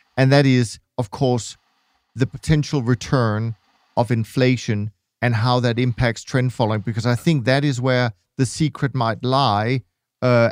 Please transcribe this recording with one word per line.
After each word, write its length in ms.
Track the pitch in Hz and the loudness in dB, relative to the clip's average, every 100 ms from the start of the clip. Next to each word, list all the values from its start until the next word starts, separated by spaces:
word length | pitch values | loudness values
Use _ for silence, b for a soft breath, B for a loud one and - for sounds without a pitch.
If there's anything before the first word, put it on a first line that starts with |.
| _ - | _ 0
and 140 | 135 | 4
that 120 | 139 | 4
is, 340 | 135 127 117 - _ - | 4 2 0 -6 _ -10
of 120 | 120 | -8
course, 460 | - 131 123 - - _ _ _ _ _ | -2 -2 -2 -4 -16 _ _ _ _ _
the 120 | - 127 | -4 -4
potential 560 | - - 156 139 147 | -2 0 0 0 -2
return 720 | 117 123 - 139 113 107 113 113 _ _ _ - | 0 -2 0 0 0 -2 -4 -8 _ _ _ -4
of 140 | 117 | -2
inflation 800 | 117 110 - 127 123 - 104 104 - _ _ | -2 -2 0 2 2 -2 -4 -6 -10 _ _
and 120 | 120 | -2
how 260 | 110 123 123 | 0 2 2
that 180 | 120 117 | 2 0
impacts 440 | 123 110 123 110 | -2 0 -2 -2
trend 300 | - 131 127 | -4 -2 -2
following, 280 | - 110 107 | 0 -2 -2
because 260 | 107 110 117 | -4 -4 -2
I 80 | |
think 320 | 123 - 151 113 | 0 0 0 2
that 180 | 135 | 0
is 160 | 143 123 | 0 0
where 320 | 131 127 123 - _ - | 0 0 -2 -4 _ -4
the 80 | |
secret 500 | 123 - 156 - 139 | -2 0 -2 -2 -4
might 300 | 131 113 98 | -2 -2 -2
lie. 580 | 123 131 131 101 110 131 - _ _ _ | 0 2 2 2 0 -4 -6 _ _ _
Uh, 300 | 127 120 117 | 2 4 2